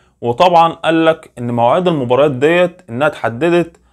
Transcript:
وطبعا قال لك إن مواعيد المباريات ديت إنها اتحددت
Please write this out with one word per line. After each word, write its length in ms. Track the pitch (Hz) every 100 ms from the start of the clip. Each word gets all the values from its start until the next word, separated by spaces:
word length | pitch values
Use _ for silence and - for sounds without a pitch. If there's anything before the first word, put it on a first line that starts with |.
| _ _
وطبعا 520 | 120 120 180 170 165
قال 320 | 151 160 165 160
لك 260 | 160 - -
إن 140 | 120
مواعيد 360 | 120 117 160 180
المباريات 440 | 160 120 123 151
ديت 500 | 127 147 175 180 175 -
إنها 180 | 117 151
اتحددت 680 | - 117 117 165 175 165 _ _